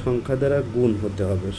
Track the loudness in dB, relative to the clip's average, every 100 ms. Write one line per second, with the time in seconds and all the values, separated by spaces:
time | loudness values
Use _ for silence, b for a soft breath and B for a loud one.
0 | 0 -2 0 0 2 2 0 2 2 2
1 | -2 -2 0 0 -2